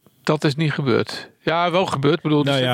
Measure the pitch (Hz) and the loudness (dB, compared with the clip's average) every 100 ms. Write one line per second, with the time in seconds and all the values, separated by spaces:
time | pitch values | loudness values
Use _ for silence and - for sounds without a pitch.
0 | _ _ - 151 156 139 156 - 139 110 | _ _ -2 0 0 0 -2 -2 0 0
1 | 110 - - _ - 165 175 170 190 - | 0 -8 -14 _ -2 0 0 0 -2 0
2 | 143 170 156 151 139 139 127 | 0 0 2 0 2 0 0